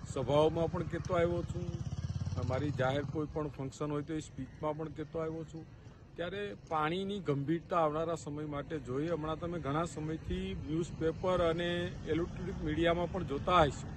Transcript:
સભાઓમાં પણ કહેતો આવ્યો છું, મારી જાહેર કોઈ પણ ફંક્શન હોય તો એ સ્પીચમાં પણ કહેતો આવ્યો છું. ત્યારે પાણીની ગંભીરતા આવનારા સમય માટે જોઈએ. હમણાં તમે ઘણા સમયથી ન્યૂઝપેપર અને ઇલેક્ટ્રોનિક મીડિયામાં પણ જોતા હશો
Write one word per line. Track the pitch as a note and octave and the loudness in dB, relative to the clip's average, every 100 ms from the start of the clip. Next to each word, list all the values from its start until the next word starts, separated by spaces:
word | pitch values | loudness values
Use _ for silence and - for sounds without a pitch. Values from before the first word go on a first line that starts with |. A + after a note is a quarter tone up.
| - | -4
સભાઓમાં | C#3 A#2+ D3 D#3+ D#3+ E3 | -2 4 8 8 6 2
પણ | F3 | 0
કહેતો | E3 E3 - | -2 -4 2
આવ્યો | F3+ E3+ F3 | 4 4 2
છું, | D#3+ - F3 F3 - - - - - - B2 | -2 -4 -4 -4 -4 -4 -4 -2 -2 -2 0
મારી | C3 D3 | 0 0
જાહેર | C3 C3 C#3 | 2 2 2
કોઈ | C#3+ D#3 D3+ | 0 -2 -2
પણ | D#3 D3+ | -2 -4
ફંક્શન | - C3+ - D3+ | -4 -8 -4 -2
હોય | D3 | -2
તો | D3 | -2
એ | D#3 | -6
સ્પીચમાં | D3+ - C3 - D3+ D3+ | -6 -10 -10 -4 -4 -4
પણ | D#3 | -6
કહેતો | D3+ D3 E3 | -8 -6 -4
આવ્યો | D#3+ D#3+ | -4 -6
છું. | D#3+ D#3+ D#3 - - - - - | -8 -10 -12 -16 -18 -18 -16 -8
ત્યારે | F3 G3 G3+ G3+ - | -6 -4 -6 -8 -4
પાણીની | D#3+ D3+ F3+ G3 G3+ | 0 2 0 -2 -2
ગંભીરતા | D3+ C#3 C#3 E3 - F3+ | 0 0 2 0 2 4
આવનારા | D#3 D3+ E3 | 4 2 -2
સમય | E3 D3+ D3 | -2 -4 -6
માટે | D3+ C#3+ C#3 D#3+ | -4 -6 -4 -6
જોઈએ. | B2 C3 D#3+ | -2 -2 0
હમણાં | D#3+ D#3 D#3 | -2 -2 -4
તમે | E3+ F3 | -4 -4
ઘણા | C3+ D3+ | 0 0
સમયથી | E3+ D#3+ D#3 D#3+ - F3+ F#3+ F3+ C#3 | 0 -2 -4 -4 -4 -4 -2 -4 -2
ન્યૂઝપેપર | D#3+ E3+ - D#3+ D#3+ F#3 F3+ | -2 -2 0 0 2 2 4
અને | E3+ E3 F3 F3 F3 - - | 4 4 0 0 -2 -4 -2
ઇલેક્ટ્રોનિક | D#3 F3+ - F3+ F#3+ | 0 0 -2 -4 -2
મીડિયામાં | D#3+ D#3 E3 E3+ E3+ | 0 4 4 4 2
પણ | F#3 | -2
જોતા | D#3 C#3 F#3 F3+ | 0 0 6 8
હશો | D3 - - | 8 4 -8